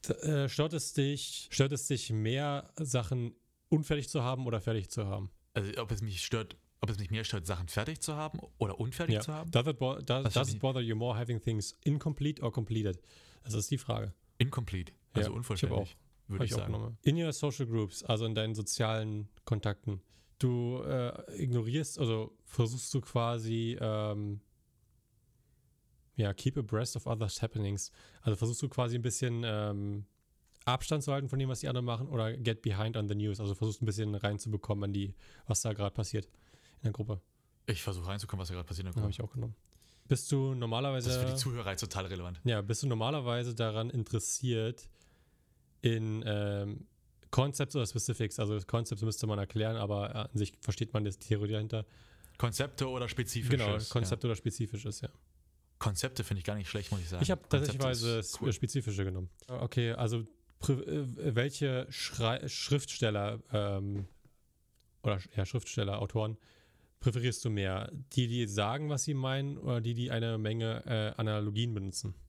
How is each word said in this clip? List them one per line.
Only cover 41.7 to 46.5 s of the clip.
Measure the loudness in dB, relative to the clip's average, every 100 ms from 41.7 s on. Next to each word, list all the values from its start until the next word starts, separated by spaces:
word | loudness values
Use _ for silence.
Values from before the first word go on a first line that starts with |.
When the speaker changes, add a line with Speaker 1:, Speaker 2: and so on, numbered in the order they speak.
Speaker 2:
jetzt | -2
total | -2 -2 -2
relevant. | -2 -4 0
Speaker 1:
Ja, | 2 2
bist | 2 0
du | 2
normalerweise | 2 2 0 0 0 0
daran | 0 2 2 0
interessiert | 0 0 0 0 0 2 2 2 -2 -12 -20 -20 _ _ _ _ _ _ _
in, | 2 2 0 -2 0
ähm, | 0 0